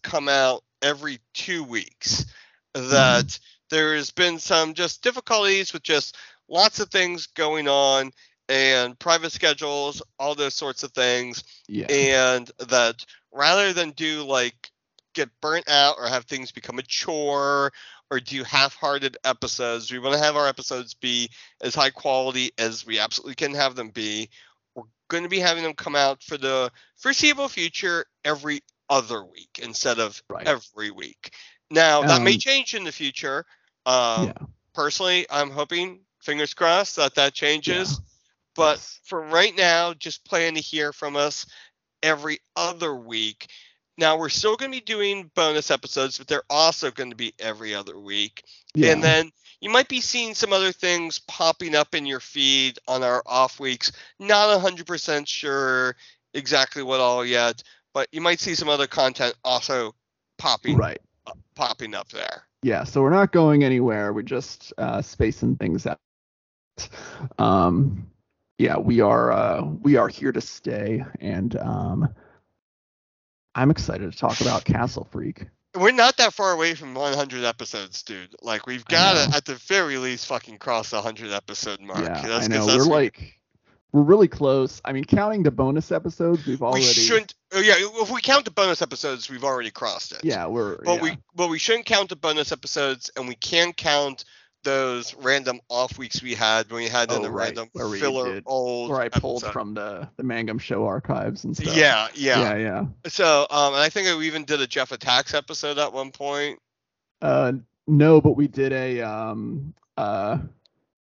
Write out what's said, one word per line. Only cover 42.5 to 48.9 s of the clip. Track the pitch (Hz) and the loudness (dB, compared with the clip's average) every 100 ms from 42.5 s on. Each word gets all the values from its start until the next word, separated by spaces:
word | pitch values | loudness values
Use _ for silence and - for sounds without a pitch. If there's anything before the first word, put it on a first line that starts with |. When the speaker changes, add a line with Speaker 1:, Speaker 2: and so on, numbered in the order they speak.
| - | -4
Speaker 1:
other | 170 170 165 | -4 -2 -6
week. | 135 117 113 110 107 - - - _ _ - | -6 -8 -6 -6 -8 -18 -20 -20 _ _ 0
Now, | 160 160 | 2 2
we're | 156 | 0
still | - 214 220 | -2 0 -2
gonna | 269 | -4
be | 262 | -8
doing | 226 220 202 196 165 | -6 -2 -2 -2 -4
bonus | - 160 151 - | 0 2 2 0
episodes, | 135 127 - 135 - | -2 -2 -2 -2 -4
but | 135 | -4
they're | 143 - | -4 0
also | 143 165 165 151 | 4 4 4 -4
gonna | 123 127 | -6 -10
be | 117 117 - | -8 -10 -8
every | 110 107 110 | -8 -8 -6
other | 101 98 87 | -8 -8 -14
week. | 101 101 104 - - - _ | -8 -4 -4 -6 -20 -20 _
Speaker 2:
Yeah. | 151 160 | 2 4